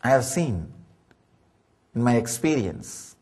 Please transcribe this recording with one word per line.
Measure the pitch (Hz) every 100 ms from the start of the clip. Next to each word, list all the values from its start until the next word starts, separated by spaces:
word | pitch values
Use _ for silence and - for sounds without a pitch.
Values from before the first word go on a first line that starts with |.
I | 120
have | 135
seen | 120 180 156 87 73 - - _ _ _ _ _ _ _ _ _ _
in | 117
my | 120 120
experience. | 117 - 160 147 95 - - - - -